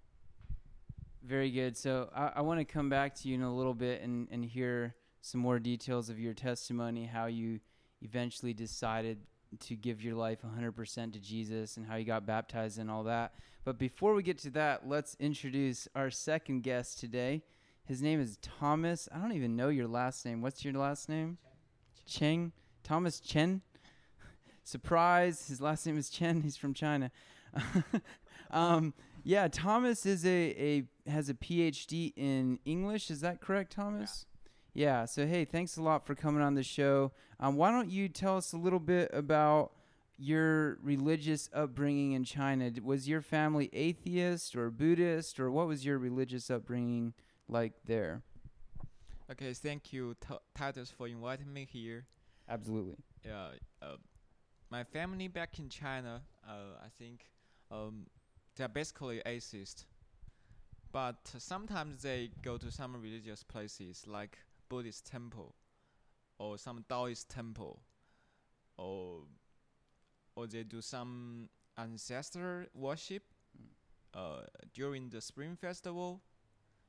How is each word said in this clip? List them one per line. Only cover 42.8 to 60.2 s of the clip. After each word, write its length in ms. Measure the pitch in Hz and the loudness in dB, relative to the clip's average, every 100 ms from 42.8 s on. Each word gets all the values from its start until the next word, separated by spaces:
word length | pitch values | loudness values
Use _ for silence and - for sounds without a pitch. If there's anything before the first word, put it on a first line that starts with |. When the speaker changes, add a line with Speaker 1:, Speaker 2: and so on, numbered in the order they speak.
Speaker 1:
was 280 | 113 135 131 | 0 0 2
your 140 | 156 | -2
family 480 | 147 156 151 151 139 | 2 2 4 4 2
atheist 800 | - 160 165 180 175 180 170 - | 2 0 0 0 2 2 2 -2
or 160 | 123 117 | -2 -2
Buddhist, 720 | 117 156 170 175 160 156 - | 4 6 6 6 2 -2 -2
or 100 | 131 | 2
what 160 | 143 170 | 2 2
was 180 | 147 | 0
your 140 | 135 139 | 0 0
religious 500 | 123 127 127 123 - | 2 0 0 -2 -2
upbringing 680 | 120 - 120 120 120 117 - - _ - | -2 -2 -2 0 0 -2 -4 -14 _ -2
like 240 | 117 113 - - | 0 0 -2 -2
there? 360 | 113 87 101 - - - - - - - - - - - | 0 0 -2 -8 -16 -18 -16 -12 -8 -10 -10 -14 -14 -14
Speaker 2:
Okay, 200 | 127 135 | -10 -8
thank 400 | 123 147 147 - | -6 -4 -6 -6
you, 220 | 131 123 117 | -6 -6 -6
T-, 140 | - 135 - | -10 -10 -12
Titus, 380 | - 139 135 123 | -6 -6 -6 -10
for 160 | - 120 | -10 -10
inviting 440 | 117 120 135 143 | -8 -8 -8 -8
me 140 | 139 135 | -12 -12
here. 340 | 123 113 117 127 _ - - - | -10 -10 -10 -14 _ -20 -18 -8
Speaker 1:
Absolutely. 500 | 117 110 110 92 - - - | -6 -4 -4 -4 -8 -16 -18
Speaker 2:
Yeah, 240 | 113 104 85 65 - _ | -12 -10 -10 -12 -16 _
uh, 140 | 71 71 - - _ _ _ _ - | -14 -14 -16 -20 _ _ _ _ -14
my 140 | 120 | -12
family 440 | 120 151 180 185 185 | -10 -8 -8 -6 -8
back 300 | 175 165 - | -8 -8 -10
in 100 | 139 | -14
China, 540 | - 143 131 123 120 135 _ 110 | -10 -8 -6 -8 -12 -14 _ -16
uh, 360 | 104 98 78 | -14 -14 -16
I 40 | 113 - | -20 -20
think, 280 | 117 120 - _ _ _ - | -20 -20 -20 _ _ _ -14
um, 360 | 107 107 110 - _ _ _ _ - | -10 -10 -10 -16 _ _ _ _ -10
they're 120 | 127 | -6
basically 520 | 131 156 - 131 113 - | -6 -8 -8 -8 -6 -6
atheist, 600 | 120 - 104 98 - - - - - | -6 -8 -12 -12 -16 -20 -20 -20 -20